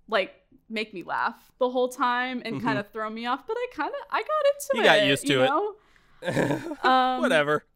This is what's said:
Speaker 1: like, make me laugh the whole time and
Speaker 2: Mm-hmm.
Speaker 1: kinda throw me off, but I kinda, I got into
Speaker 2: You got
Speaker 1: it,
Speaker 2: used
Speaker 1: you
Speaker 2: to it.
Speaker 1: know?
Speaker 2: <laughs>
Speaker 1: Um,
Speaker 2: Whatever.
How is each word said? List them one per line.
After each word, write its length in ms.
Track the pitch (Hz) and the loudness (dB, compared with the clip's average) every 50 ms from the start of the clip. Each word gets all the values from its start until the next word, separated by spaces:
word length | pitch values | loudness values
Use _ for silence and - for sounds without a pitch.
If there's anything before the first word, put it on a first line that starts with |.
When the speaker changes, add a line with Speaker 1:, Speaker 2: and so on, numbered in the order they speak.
| _ | _
Speaker 1:
like, 280 | - 220 202 190 - - _ _ _ - _ _ - | -2 0 0 0 -2 -6 _ _ _ -20 _ _ -8
make 260 | 220 214 220 214 - | -6 -6 -6 -6 -8
me 80 | 175 - | -12 -8
laugh 480 | - 139 120 123 220 233 - _ _ _ - | -6 -4 -2 -2 -4 -4 -8 _ _ _ -2
the 100 | 254 254 | -2 0
whole 200 | 254 254 247 247 | 0 0 0 0
time 540 | 254 269 277 247 240 247 247 254 254 247 - | 0 -2 0 0 0 0 -2 -4 -6 -6 -6
and 140 | 226 - 262 | -6 -6 -4
Speaker 2:
Mm-hmm. 80 | 220 247 | -2 -2
Speaker 1:
kinda 180 | 214 202 202 - - | -2 -2 -4 -6 -8
throw 180 | 220 220 220 | -8 -8 -6
me 160 | 220 226 233 | -8 -8 -6
off, 180 | 240 254 277 - - | -4 -4 -6 -6 -6
but 80 | 440 480 | -6 -6
I 80 | 494 494 - | -6 -6 -6
kinda, 240 | 311 294 330 523 571 - - | -6 -6 -6 -6 -10 -8 -6
I 120 | - 330 453 | -6 -4 -2
got 60 | - 622 622 571 554 571 | -2 -2 2 2 2 0
into 140 | 571 - - - | 0 -2 -4 0
Speaker 2:
You 80 | - - | 4 6
got 140 | 180 160 - | 6 6 6
Speaker 1:
it, 100 | - 135 | 4 2
Speaker 2:
used 200 | 139 131 - - | 0 0 0 0
Speaker 1:
you 60 | 135 131 | 2 4
Speaker 2:
to 40 | - | 4
it. 60 | 269 | 4
Speaker 1:
know? 1300 | 285 330 415 427 392 - _ _ _ _ _ _ _ _ - - - - - - 147 - 294 339 302 - - | 2 0 0 -2 -6 -10 _ _ _ _ _ _ _ _ -6 -4 -2 0 0 0 -2 -4 -6 -8 -8 -2 2
Speaker 2:
<laughs> 60 | 254 | 2
Speaker 1:
Um, 340 | 262 254 254 254 254 254 - | 4 4 4 2 0 0 2
Speaker 2:
Whatever. 420 | - 170 156 147 147 151 - - _ _ | 2 4 4 4 2 0 -2 -2 _ _